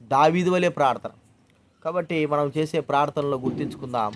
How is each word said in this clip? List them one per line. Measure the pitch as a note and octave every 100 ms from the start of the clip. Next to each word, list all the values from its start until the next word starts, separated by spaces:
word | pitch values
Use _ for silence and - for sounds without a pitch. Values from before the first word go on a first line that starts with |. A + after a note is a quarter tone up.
దావీదు | A2+ C3+ D#3 F3 F3+
వలె | F3+ F3
ప్రార్థన. | D3 C#3 A2+ A#2 - _ _ _ _ _ _ D#3+
కాబట్టి | F3+ D#3+ E3 D3+
మనం | D3 C#3+ D#3
చేసే | D#3 E3
ప్రార్థనలో | C#3+ C#3 D3 D3+ C#3+ C3+
గుర్తించుకుందాం, | B2+ B2 C#3+ - C3+ B2 G#2+